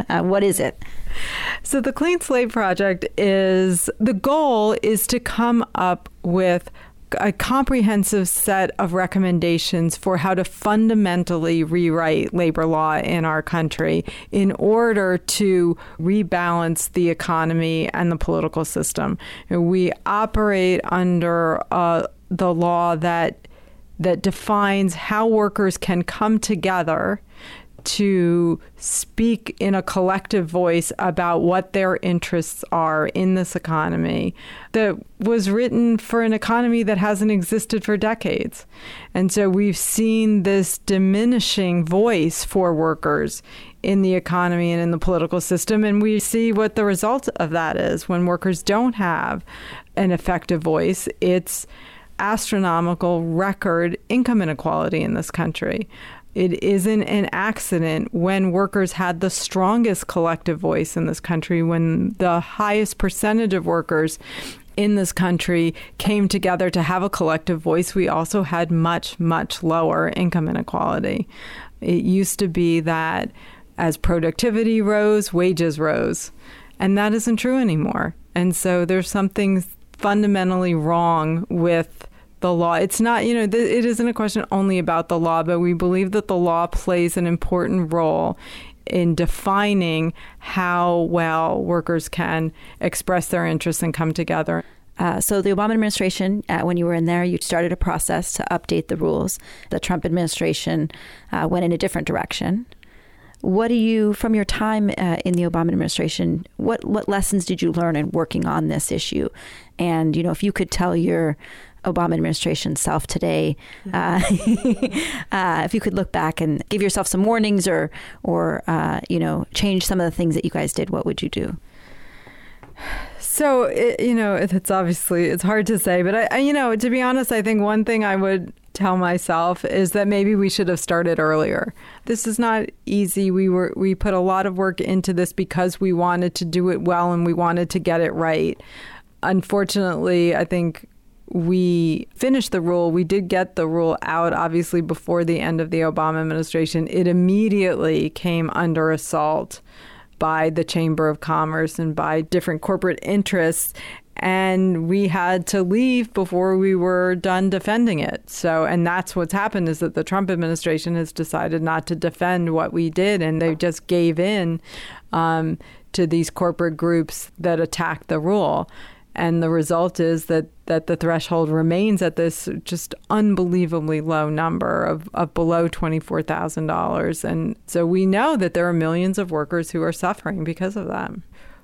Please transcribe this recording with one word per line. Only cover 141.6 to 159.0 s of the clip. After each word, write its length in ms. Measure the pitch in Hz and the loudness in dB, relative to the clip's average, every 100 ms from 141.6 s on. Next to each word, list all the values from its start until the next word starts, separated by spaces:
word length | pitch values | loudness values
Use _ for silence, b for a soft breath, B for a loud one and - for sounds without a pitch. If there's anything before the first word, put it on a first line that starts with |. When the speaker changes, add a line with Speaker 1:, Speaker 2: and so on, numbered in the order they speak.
| 180 175 165 156 - | 4 4 2 0 -6
Speaker 2:
finished 380 | - 254 262 214 | -4 2 2 2
the 80 | 190 | -2
rule. 320 | 170 175 170 | 0 2 2
We 120 | 165 | 2
did 240 | 170 196 185 | 2 0 2
get 280 | 190 185 - | 0 0 -2
the 100 | 160 | 0
rule 300 | 165 165 160 | 2 0 0
out, 300 | - 165 170 | -2 0 0
obviously, 480 | 160 165 165 165 175 | 0 0 0 0 -2
before 440 | 165 165 - 175 | -2 -6 -2 0
the 160 | 165 165 | 2 0
end 200 | 151 165 | 0 -2
of 100 | 165 | -2
the 100 | 165 | 0
Obama 400 | 160 165 156 160 | 0 0 0 0
administration. 640 | 160 156 160 165 156 170 160 | -2 -2 -2 -2 0 -2 -2
It 200 | 180 180 | 0 2
immediately 1040 | 175 180 196 220 202 185 160 160 156 156 | 4 4 4 2 2 2 0 0 0 0
came 400 | - 175 170 160 | -4 -2 -2 -2
under 360 | - 170 160 160 | -2 0 2 0
assault 720 | 160 - 160 151 156 - - - B B B B - | 0 -2 -2 0 0 -4 -12 -20 B B B B -4
by 320 | 160 160 160 | 0 2 2
the 140 | 160 | 0
Chamber 440 | 160 175 165 156 156 | -2 0 0 2 0
of 120 | 151 | 0
Commerce 580 | - 160 156 160 160 - | -2 0 0 0 -4 -2
and 160 | 165 | -4
by 260 | 156 156 156 | -2 0 -2
different 420 | 160 180 180 156 | 0 -2 -2 -4
corporate 360 | - 190 185 170 | -2 -2 0 -2
interests. 720 | - 202 190 190 160 165 - - B B - - | -2 0 0 2 2 0 -4 -8 B B -20 -6
And 720 | 185 185 190 185 190 175 165 | -2 0 2 2 2 2 0
we 200 | 190 202 | 2 2
had 380 | 180 175 185 170 | 0 0 0 0
to 140 | 202 | 0
leave 520 | 180 208 254 247 226 | 2 2 2 2 0
before 420 | - 185 180 185 190 | -2 -2 0 2 2
we 180 | 190 | 4
were 420 | 190 175 180 180 180 | 2 2 2 2 0
done 340 | 190 185 190 | 0 2 2
defending 480 | 185 - 220 240 180 | 0 0 2 2 2
it. 320 | - - - | -2 -6 -10
So, 340 | - 175 160 | -4 0 2
and 220 | 160 170 170 | 2 2 0
that's 280 | 180 | 0